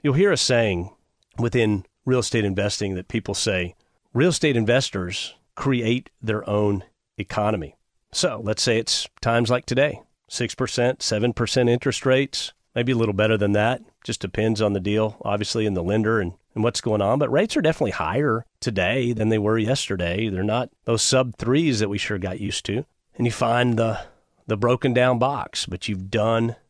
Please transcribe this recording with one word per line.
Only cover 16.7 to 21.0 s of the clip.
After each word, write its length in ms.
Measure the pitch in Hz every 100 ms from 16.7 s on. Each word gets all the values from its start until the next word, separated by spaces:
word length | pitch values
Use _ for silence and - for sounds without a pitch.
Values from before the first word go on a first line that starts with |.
| -
going 220 | - 107
on. 160 | 98 131
But 120 | 139
rates 260 | 135 220 311
are 60 |
definitely 280 | 156 160 123
higher 560 | - 78 107 147 113 - _
today 520 | - 98 90 123 120
than 160 | 113 110
they 100 | 110
were 200 | 101 113
yesterday. 720 | 110 135 - 95 87 90 113
They're 120 | 92
not 280 | 101 113 120 _
those 180 | - 113